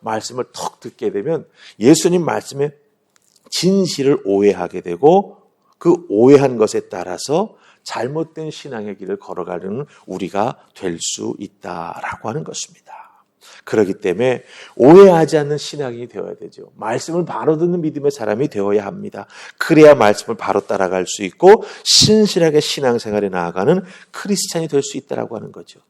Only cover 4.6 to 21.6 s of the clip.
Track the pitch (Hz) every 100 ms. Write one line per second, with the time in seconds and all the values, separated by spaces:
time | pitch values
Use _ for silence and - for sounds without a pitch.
4.6 | 87 92 90 85 147 185 196 - _ _
5.6 | _ _ 170 - - 104 127 139 139 120
6.6 | 107 110 - 95 90 90 - 156 220 _
7.6 | _ _ - 113 120 151 160 160 156 -
8.6 | 143 117 104 95 95 98 - 90 87 87
9.6 | 95 113 151 _ - 92 92 98 113 -
10.6 | _ - 92 82 - - 107 - - _
11.6 | 95 87 85 - - - 113 139 165 -
12.6 | - _ _ - - _ _ _ _ -
13.6 | - 110 95 95 95 87 127 123 - -
14.6 | - - 127 180 196 170 156 156 143 147
15.6 | - 147 131 120 117 101 92 92 92 -
16.6 | - - 107 123 - 170 156 113 131 156
17.6 | 175 180 156 147 143 - 107 107 151 104
18.6 | 101 104 101 92 101 104 101 - - -
19.6 | - 156 151 135 104 104 - 110 - 98
20.6 | - 101 92 92 90 - 95 - 180 208